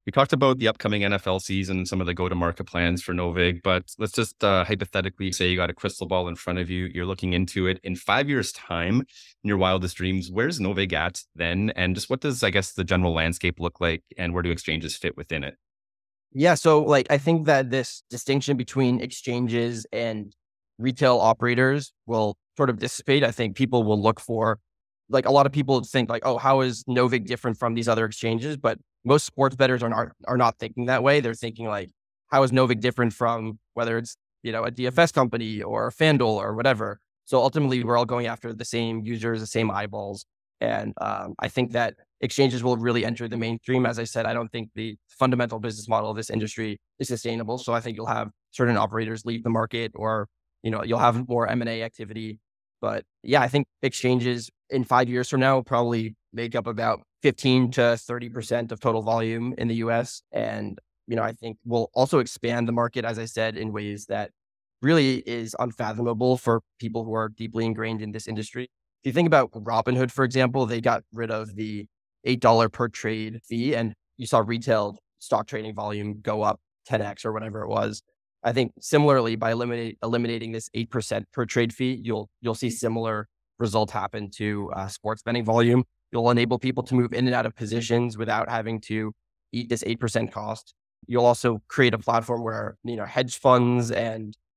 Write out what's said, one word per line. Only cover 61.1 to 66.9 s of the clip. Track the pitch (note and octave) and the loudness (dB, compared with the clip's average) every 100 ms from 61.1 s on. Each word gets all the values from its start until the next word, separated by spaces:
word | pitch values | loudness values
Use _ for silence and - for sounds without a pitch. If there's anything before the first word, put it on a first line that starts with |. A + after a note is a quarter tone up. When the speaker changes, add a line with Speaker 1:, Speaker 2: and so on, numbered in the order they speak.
| A#2 | -4
Speaker 2:
know, | |
I | A2 | -4
think | A2+ A2+ A2 A#2 | -6 -12 -12 -4
we'll | A#2 A2+ - | -2 0 2
also | C3+ D#3 | 2 2
expand | A#2+ - A#2+ A#2+ A#2+ | 0 -4 -4 -2 0
the | |
market, | A#2+ A#2 B2+ | 0 -2 -2
as | A#2 A2+ | -4 -6
I | A2+ | -6
said, | - A2 G#2+ | -4 -4 -4
in | A2 | -6
ways | G#2 G#2 G#2 - | -6 -6 -8 -6
that | G#2 G#2 _ _ _ _ _ | -6 -6 _ _ _ _ _
really | C3 E3 C3+ B2+ | 2 4 4 0
is | - A#2 A2+ - | -4 -6 -6 -4
unfathomable | B2 - A2 A2 A#2+ A2+ B2+ B2+ | -6 -4 -6 -2 -2 0 2 2
for | - A2+ - _ | 2 0 -2 _
people | A#2 | -8